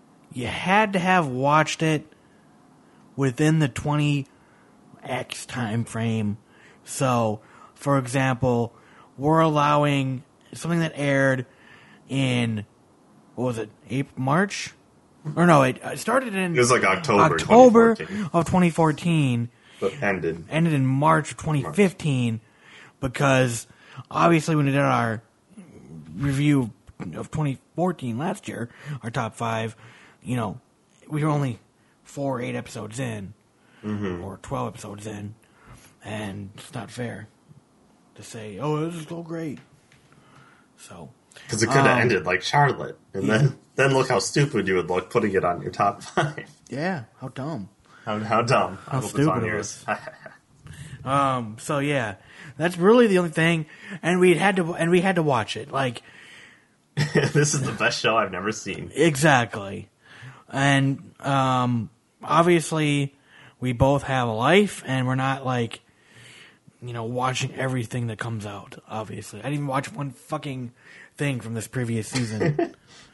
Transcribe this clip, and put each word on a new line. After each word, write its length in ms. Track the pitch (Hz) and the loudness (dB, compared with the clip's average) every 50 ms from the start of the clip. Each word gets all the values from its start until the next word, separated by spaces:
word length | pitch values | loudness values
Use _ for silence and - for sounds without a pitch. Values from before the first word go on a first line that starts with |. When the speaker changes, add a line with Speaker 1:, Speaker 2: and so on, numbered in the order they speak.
| _ _ _ _ _ - | _ _ _ _ _ -16
Speaker 1:
you 140 | - 123 120 92 | -12 -10 -8 -8
had 440 | 92 - - 175 190 208 220 208 196 | -6 -4 0 2 2 2 2 2 0
to 40 | 180 | 0
have 280 | 170 185 185 180 160 135 | 2 4 4 4 4 2
watched 540 | 123 127 139 143 147 156 151 - - - | 0 0 2 4 4 4 4 2 0 -2
it 220 | 160 160 156 147 - - - _ _ _ _ _ _ _ _ _ _ _ _ _ _ _ _ _ - - - | 0 0 0 0 -4 -8 -20 _ _ _ _ _ _ _ _ _ _ _ _ _ _ _ _ _ -20 -12 -4
within 420 | 135 139 131 117 - 151 156 160 160 | -2 -2 0 0 2 2 2 4 2
the 100 | 151 127 | 2 0
twenty 580 | - - - 147 147 147 147 147 143 139 135 - _ _ _ _ _ _ _ _ _ _ _ - - - | -2 -4 -4 -2 0 0 0 0 0 -2 -4 -8 _ _ _ _ _ _ _ _ _ _ _ -20 -20 -16
X 440 | - - 131 127 127 - - - - | -10 -8 -8 -6 -6 -8 -12 -14 -12
time 380 | - - 127 120 107 110 117 110 | -10 -6 -6 -4 -2 -2 -4 -4
frame. 520 | - - 113 113 113 110 110 104 104 104 - _ _ _ - - - - _ - | -4 -4 -4 -2 -2 0 0 -2 -2 -4 -6 _ _ _ -20 -20 -20 -20 _ -16
So, 560 | - - - 139 127 123 117 113 110 107 - - - - - - - - | -10 -6 -2 0 2 2 2 0 0 -2 -6 -10 -20 -20 -20 -20 -20 -16
for 220 | - - 143 143 135 | -6 -2 0 0 0
example, 760 | 127 120 127 139 131 131 127 117 135 127 120 120 117 107 - - - - - - - - - | 0 -2 -2 -2 0 0 0 0 0 0 2 0 0 -4 -8 -16 -20 -20 -20 -20 -20 -20 -10
we're 240 | 127 139 151 160 160 | -4 0 2 4 4
allowing 840 | 160 160 151 151 143 147 147 147 147 147 143 139 135 131 131 123 - _ _ _ _ - | 4 4 4 2 2 4 4 2 2 2 2 0 0 -2 -4 -8 -10 _ _ _ _ -20
something 280 | - - - 160 170 165 | -16 -10 -6 -2 -2 0
that 120 | 165 - - | -2 -2 -4
aired 500 | 135 143 143 139 135 135 135 131 127 120 - _ _ - - - - - - - - _ - | -4 -2 0 2 2 4 2 2 0 -4 -8 _ _ -20 -20 -20 -20 -20 -20 -20 -20 _ -6
in, 580 | 135 139 135 127 123 120 120 113 110 104 101 - _ _ _ _ _ _ _ _ _ _ _ _ - | -2 0 0 2 2 0 0 0 -2 -4 -8 -10 _ _ _ _ _ _ _ _ _ _ _ _ -8
what 80 | 117 123 | -4 -4
was 120 | 127 117 113 | -4 -4 -4
it, 120 | 107 104 - _ - - | -8 -10 -12 _ -12 -6
April, 320 | 127 135 139 - - 131 | -4 -4 -6 -6 -6 -4
March? 520 | 131 135 147 175 202 196 - - - - - _ _ _ _ _ _ _ _ _ - 156 147 | -2 0 2 2 0 0 -4 -10 -12 -12 -14 _ _ _ _ _ _ _ _ _ -12 -6 0
Or 100 | 160 175 | 4 6
no, 160 | 175 160 143 | 8 8 8
it, 160 | 131 127 120 - - | 6 4 2 -4 -8
it 160 | 107 123 151 | -10 -10 -6
started 340 | - 220 240 269 262 233 196 | -2 0 0 0 0 -2 -4
in 220 | 190 185 175 165 | -4 -2 0 2
Speaker 2:
It 20 | 123 | 4
was, 140 | 120 120 | 4 6
like, 100 | 123 107 | 6 4
October 400 | - 95 95 92 165 135 107 101 165 156 82 | 4 2 2 2 2 2 4 6 6 4 2
Speaker 1:
October 580 | 80 - - 214 240 254 247 214 233 226 233 220 | 0 2 8 10 10 10 10 10 8 6 6 4
Speaker 2:
twenty 120 | - 160 175 196 | 0 -4 -8 -6
fourteen. 140 | 208 202 147 | -6 -4 -2
Speaker 1:
of 120 | - 170 165 | 0 0 0
twenty 240 | - 190 180 180 170 | 2 2 4 4 4
fourteen. 800 | 151 170 160 156 147 - - 170 165 156 143 127 120 117 117 117 _ _ _ - - - | 4 4 2 2 2 0 0 0 2 2 2 2 0 0 -2 -4 _ _ _ -20 -10 -6
Speaker 2:
But 220 | 104 - - 143 | -4 -4 -4 -2
ended. 420 | 101 101 95 87 - - 85 85 80 - | -2 -2 -2 -2 -2 -4 -4 -6 -8 -4
Speaker 1:
Ended 220 | - 156 170 165 | 0 0 2 2
in 120 | 151 139 131 | 2 2 2
March 440 | 131 131 139 147 156 160 156 147 - | 2 2 2 4 4 2 2 0 -4
of 60 | - | -8
twenty 260 | - - 160 151 139 | -8 -4 -2 -2 -2
fifteen, 800 | 127 160 151 190 208 175 - - - 151 135 127 120 117 110 110 - _ _ _ _ - - - - - _ - | -2 -2 2 2 2 2 2 -2 -2 -2 0 0 0 0 -2 -4 -8 _ _ _ _ -20 -20 -20 -20 -20 _ -8
Speaker 2:
March. 120 | 135 127 | -6 -4
Speaker 1:
because 540 | - - 143 139 135 131 131 120 117 120 - - - _ - - - - - - | -2 2 2 4 4 4 4 2 0 -4 -10 -12 -20 _ -20 -20 -20 -20 -14 -6
obviously 460 | - 151 165 170 170 156 147 170 156 | 0 2 4 4 4 4 2 2 0
when 100 | 151 143 | 2 2
we 60 | 139 | 2
did 80 | 135 143 | 2 2
our 420 | 143 135 127 120 117 113 110 117 - _ _ _ _ _ - - 180 - - - - - 82 80 76 - 80 | 2 2 2 2 0 -2 -4 -6 -10 _ _ _ _ _ -20 -20 -20 -20 -20 -20 -20 -20 -20 -18 -18 -14 -10
review 560 | 95 139 143 135 139 147 147 143 135 123 104 - _ _ - - - - 90 - | -6 -4 -2 -2 0 2 4 4 4 2 -2 -6 _ _ -20 -16 -14 -12 -12 -10
of 160 | - - - | -10 -10 -6
twenty 280 | - 160 151 139 127 - _ _ - | -4 -2 -2 -2 -4 -6 _ _ -6
fourteen 420 | 160 175 185 180 - 135 120 110 123 | -2 -2 -2 -2 -4 -6 -6 -6 -4
last 300 | - - - - - 107 | -4 -6 -6 -8 -10 -10
year, 200 | 95 104 120 120 - - - 147 147 127 - | -8 -8 -8 -10 -12 -16 -14 -12 -12 -10 -10
our 60 | 117 | -6
top 260 | - 139 117 107 - | -6 -4 -6 -6 -6
five, 400 | - - 113 113 113 113 113 - - - - - - - - - _ - | -6 -4 -4 -2 -4 -4 -6 -8 -14 -20 -20 -20 -20 -20 -20 -20 _ -8
you 100 | 180 127 | -6 -4
know, 260 | 120 110 101 - 127 _ _ _ _ _ _ _ _ _ - | -4 -4 -4 -8 -10 _ _ _ _ _ _ _ _ _ -8
we 140 | 151 143 | -4 -2
were 80 | 151 156 | -2 0
only 300 | 147 147 139 131 107 - _ _ _ _ _ _ _ _ | 0 0 -2 -4 -6 -8 _ _ _ _ _ _ _ _
four, 380 | _ - - 147 139 139 131 120 | _ -16 -10 -6 -4 -4 -4 -4
eight 160 | 123 127 123 | -6 -6 -8
episodes 420 | 123 120 - - 120 120 104 107 131 | -8 -10 -10 -12 -12 -12 -12 -10 -8
in, 360 | 131 120 107 104 98 - - _ _ _ _ _ _ _ _ - - | -8 -8 -8 -8 -12 -14 -16 _ _ _ _ _ _ _ _ -12 -8
Speaker 2:
Mm-hmm. 380 | 107 107 101 104 92 90 87 87 | -6 -6 -4 -4 -4 -6 -6 -8
Speaker 1:
or 140 | 98 98 95 | -10 -12 -14
twelve 260 | - - 139 127 123 110 | -10 -8 -6 -6 -6 -8
episodes 380 | - - - 107 101 104 104 107 | -10 -12 -14 -14 -14 -12 -12 -12
in, 260 | 104 101 101 104 107 _ _ _ _ _ - - - - - - _ _ - | -12 -10 -12 -12 -14 _ _ _ _ _ -20 -20 -20 -20 -20 -20 _ _ -14
and 460 | 101 107 107 107 98 95 104 98 98 - | -12 -10 -8 -8 -10 -10 -12 -12 -14 -16
it's 160 | - - - - | -18 -18 -14 -14
not 140 | 120 104 - | -14 -12 -12
fair 360 | - 127 123 113 95 98 107 - _ _ _ - - - _ _ _ _ _ _ _ _ _ _ _ | -10 -10 -10 -10 -10 -12 -16 -18 _ _ _ -20 -20 -20 _ _ _ _ _ _ _ _ _ _ _
to 80 | - | -20
say, 360 | 104 - - 113 107 107 98 95 | -20 -16 -14 -14 -12 -12 -10 -6
"Oh, 260 | 131 151 151 151 156 170 | -4 -4 -2 -2 -4 -6
this 60 | 175 165 | -8 -10
is 60 | 151 147 | -12 -12
so 140 | 170 170 | -12 -12
great." 360 | 170 160 165 165 170 151 120 - - _ _ _ _ _ _ _ _ _ _ _ _ _ - - - - _ _ _ _ _ | -12 -10 -10 -8 -8 -8 -10 -12 -16 _ _ _ _ _ _ _ _ _ _ _ _ _ -20 -20 -20 -20 _ _ _ _ _
So, 340 | - - - 98 87 78 65 - _ _ _ - - - - | -20 -20 -20 -18 -18 -18 -20 -20 _ _ _ -20 -18 -12 -6
Speaker 2:
'Cause 140 | - 101 113 | -2 0 2
it 20 | |
coulda 260 | 110 135 139 139 156 | 4 4 6 6 6
Speaker 1:
um, 60 | 135 120 | 4 4
Speaker 2:
ended 240 | 123 123 104 90 87 | 4 2 2 2 0
like 180 | 90 92 92 | 0 -2 -2
Charlotte, 540 | - - - 143 143 131 - - - - - - _ _ | -2 0 2 4 4 4 2 -2 -6 -12 -12 -16 _ _
and 120 | - 98 98 | -6 -4 0
Speaker 1:
yeah. 120 | 104 107 113 | 2 4 4
Speaker 2:
then, 200 | 143 135 - - _ _ - | 4 2 0 -2 _ _ 0
then 200 | 131 135 139 135 | 2 2 4 4
look 140 | 131 123 - | 4 2 2
how 120 | 123 98 | 2 0
stupid 480 | - - - 156 143 143 - 104 92 95 | 0 0 2 2 2 2 2 0 0 2
you 80 | 95 | 2
would 120 | 90 85 82 | 0 0 0
look 220 | 90 92 - - | -2 -2 -2 0
putting 220 | - 117 107 101 | 0 0 2 2
it 120 | 95 92 90 | 2 2 2
on 180 | 87 87 - | 0 -2 -2
your 100 | - 92 | -6 -6
top 280 | - - 104 101 - - - | -2 0 0 0 0 -4 -10
five. 420 | - - 175 156 147 - - - - - _ _ - | -6 -2 -2 -2 -2 -4 -8 -14 -16 -20 _ _ -12
Speaker 1:
Yeah, 360 | - 139 160 185 190 135 110 - _ - | -8 -6 -4 -4 -4 -6 -10 -14 _ -14
how 80 | 127 131 | -14 -12
dumb. 400 | - 131 127 - 113 107 95 - _ _ _ _ - - - | -10 -10 -8 -8 -8 -8 -10 -12 _ _ _ _ -20 -12 -8
Speaker 2:
How, 140 | 110 107 107 | -6 -6 -4
how 220 | 107 107 113 113 | -2 0 2 2
dumb. 360 | 117 117 127 104 95 92 95 - - | 2 4 2 2 2 0 -4 -10 -10
I 40 | - | -6
Speaker 1:
How 80 | 135 127 | -6 -4
Speaker 2:
hope 100 | - - | -4 -4
Speaker 1:
stupid 120 | - - | 0 0
Speaker 2:
it's 80 | 147 160 | 2 2
on 80 | - 120 | 2 0
Speaker 1:
of 80 | 110 | -2
Speaker 2:
yours. 380 | 107 107 104 104 - - - - - | -2 -2 -4 -6 -8 -10 -10 -6 -6
Speaker 1:
us. 100 | 104 - - | -6 -6 -8
<laughs> 40 | - - - - - - - _ _ _ _ - - - - - - - - - | -14 -18 -18 -20 -20 -20 -20 _ _ _ _ -20 -20 -20 -18 -18 -18 -16 -10 -4
Um, 520 | 127 139 139 139 135 131 127 117 107 110 113 | 0 2 2 2 2 0 -2 -4 -8 -10 -10
so 220 | - - 151 139 | -6 -4 -2 -2
yeah, 340 | 139 147 147 135 117 104 95 - - - - - - 135 - | 0 0 0 -2 -2 -4 -6 -10 -16 -20 -20 -20 -20 -14 -8
that's 200 | - 156 180 180 170 | -4 -4 -2 0 2
really 300 | 170 208 233 254 240 208 | 6 6 8 8 6 6
the 100 | 190 180 | 4 2
only 120 | 175 165 | 2 0
thing, 360 | 151 165 160 165 170 160 151 - - - - - 202 156 | 0 2 2 2 2 0 -2 -8 -14 -20 -16 -14 -10 -4
and 200 | - 160 180 180 | -2 0 4 6
we 140 | 185 180 170 | 6 6 6
had 180 | 151 190 202 190 | 6 4 2 2
to, 180 | 190 170 165 175 | 2 -2 -2 -2
and 180 | 156 165 170 | -2 0 2
we 80 | 180 180 | 4 4
had 160 | 185 196 185 | 4 2 2
to 60 | 175 156 | 2 2
watch 320 | 147 131 113 101 - - | 2 2 0 0 -2 -6
it. 160 | - - - | -10 -10 -6
Like, 300 | - 135 135 123 113 - - - - - - - - - - - - _ _ _ _ _ _ _ - | -4 -2 -2 -2 -4 -8 -14 -20 -20 -20 -20 -20 -20 -20 -20 -20 -20 _ _ _ _ _ _ _ -4
Speaker 2:
<laughs> 180 | 143 147 - - | -4 -2 0 0
"This 400 | 160 139 - - 147 147 147 - | 0 0 2 2 2 2 2 0
is 80 | 139 | -2
the 100 | 127 117 | -2 -4
best 280 | - 98 107 - - - | -4 -2 -2 -2 -2 0
show 160 | - 113 110 | 0 2 2
I've 160 | - 101 92 | 2 0 -2
never 200 | 92 90 98 107 | -4 -6 -4 -4
seen." 380 | 107 - - 101 87 85 90 - - | -6 -6 -8 -10 -8 -8 -10 -6 0
Speaker 1:
Exactly. 960 | 131 160 170 143 131 160 156 135 123 117 104 - 110 98 98 98 98 98 - _ _ _ - - - 123 127 - - - - | 2 2 4 4 4 4 4 4 4 2 0 -6 -10 -10 -10 -10 -12 -14 -16 _ _ _ -20 -20 -20 -20 -20 -20 -20 -16 -8
And, 640 | - - 135 143 139 135 135 139 135 - - - - - | -4 0 2 2 2 2 2 0 -2 -4 -8 -18 -16 -8
um, 680 | - 143 139 135 131 131 127 123 123 123 120 117 104 - _ _ _ _ _ - | -4 -2 0 0 2 2 0 0 0 0 0 -2 -4 -6 _ _ _ _ _ -12
obviously, 920 | - - 147 165 170 175 175 160 151 - 165 156 151 147 143 143 139 139 _ _ _ _ - - - - _ - | -4 0 4 4 6 6 4 4 2 0 -2 0 0 2 2 0 -2 -4 _ _ _ _ -20 -20 -20 -20 _ -6
we 120 | 123 127 | -4 -2
both 300 | 123 117 135 135 143 139 | 0 2 4 4 4 2
have 260 | - - 135 131 123 117 | 0 -2 -2 0 0 -2
a 40 | |
life, 500 | 107 110 120 147 175 202 208 185 - - - | -2 0 2 4 6 4 4 2 -2 -8 -8
and 200 | 131 131 131 127 | -4 -2 -2 -2
we're 80 | 127 131 | -2 -2
not, 320 | 131 131 135 135 - - | -2 -2 -2 -4 -4 -4
like, 340 | 131 127 120 117 113 - - _ _ _ _ _ _ - - - - - - - - _ _ _ - _ - | -2 -2 -2 -2 -4 -6 -12 _ _ _ _ _ _ -20 -20 -20 -20 -20 -20 -20 -20 _ _ _ -20 _ -18
you 100 | 123 123 | -14 -12
know, 120 | 120 117 113 | -10 -8 -8
watching 500 | 117 123 123 123 127 127 - 135 127 - | -6 -4 -2 0 0 0 -2 -4 -6 -4
everything 540 | - 131 131 131 127 110 - - 123 120 117 | -4 -4 -2 -2 -4 -4 -4 -6 -6 -4 -6
that 100 | 107 - | -6 -6
comes 260 | - 117 117 107 101 | -6 -6 -6 -6 -8
out, 320 | 104 101 98 - - - - - - | -8 -10 -12 -14 -16 -20 -20 -16 -10
obviously. 520 | - 110 107 92 - - - - - 101 | -8 -8 -8 -8 -10 -12 -12 -14 -14 -10
I 40 | - | -8
didn't 100 | 135 147 | -6 -4
even 120 | 147 143 | -4 -4
watch 240 | 139 131 139 135 - | -2 -4 -4 -4 -6
one 180 | - - 143 139 | -8 -8 -10 -10
fucking 600 | 123 - - - 156 147 - 143 131 127 123 117 - _ - - - - - - _ | -10 -12 -12 -8 -8 -8 -8 -8 -10 -8 -10 -12 -14 _ -20 -20 -20 -20 -20 -16 _
thing 240 | - 147 143 131 117 | -6 -4 -4 -4 -4
from 140 | 104 113 117 | -6 -6 -8
this 120 | 113 101 - | -8 -8 -6
previous 400 | - 131 123 113 117 113 104 - | -4 -4 -2 -2 -2 -4 -4 -4
season. 680 | - 131 120 107 110 107 175 160 147 165 339 - - - | -4 -4 -4 -2 -2 0 0 0 0 0 -4 -6 -6 -16
Speaker 2:
<laughs> 40 | _ - - - - - | _ -20 -20 -20 -20 -20